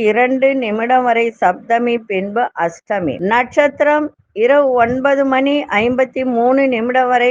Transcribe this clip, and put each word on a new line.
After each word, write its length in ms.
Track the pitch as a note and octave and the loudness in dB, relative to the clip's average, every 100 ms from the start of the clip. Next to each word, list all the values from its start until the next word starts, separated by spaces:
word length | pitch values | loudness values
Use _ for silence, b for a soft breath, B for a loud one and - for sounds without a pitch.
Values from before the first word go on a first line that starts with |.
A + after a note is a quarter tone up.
இரண்டு 460 | G#3+ G#3+ B3+ C4 C4+ C4+ | 0 2 0 2 2 0
நிமிடம் 500 | A3+ G#3+ A#3+ B3+ B3 | -2 -4 0 2 2
வரை 180 | A#3 A#3 A3+ | 0 -2 0
சப்தமி, 560 | F#3 F#3 - A#3 A#3+ A#3 A3+ | -2 -2 -2 -2 0 -4 -4
பின்பு 400 | F#3+ G3 G#3+ B3 - | -6 -4 -4 -4 -4
அஷ்டமி. 560 | E3+ - - G#3 E3 - F#3 | -6 -6 -6 -4 -4 -4 0
நட்சத்திரம் 800 | A#3 B3 D4+ D4 C#4+ D4 D4+ D4 - _ G3+ | 0 0 0 0 0 0 0 -2 -10 _ -2
இரவு 320 | A#3+ C#4+ C#4 | 2 2 2
ஒன்பது 500 | B3 A#3 C4 C4+ C#4 C4+ | 2 0 0 0 0 0
மணி 300 | C4 C#4 C#4+ - G3+ | 0 0 -2 -2 -2
ஐம்பத்தி 480 | A#3 B3+ B3+ C4 C4 | 0 0 -2 -2 -2
மூணு 360 | A#3 B3 C4+ C4+ | 0 2 2 0
நிமிடம் 440 | A#3 A#3+ B3+ B3+ | 0 -2 0 0
வரை 180 | B3 B3 | 2 2